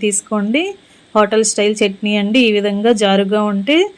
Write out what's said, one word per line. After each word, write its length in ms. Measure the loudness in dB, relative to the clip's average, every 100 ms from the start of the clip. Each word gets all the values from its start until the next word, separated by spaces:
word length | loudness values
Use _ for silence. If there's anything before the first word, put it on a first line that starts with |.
తీసుకోండి. 580 | -2 -4 -4 -4 -2 -2 -4 -10 _ _ _ 0
హోటల్ 280 | 2 2 0
స్టైల్ 240 | 0 0 0
చట్నీ 320 | -2 -2 -4 -2
అండి. 200 | 0 2 2
ఈ 20 | 2
విధంగా 340 | -2 -2 0 2
జారుగా 380 | 2 2 0 0 0
ఉంటే 240 | -2 0 0 0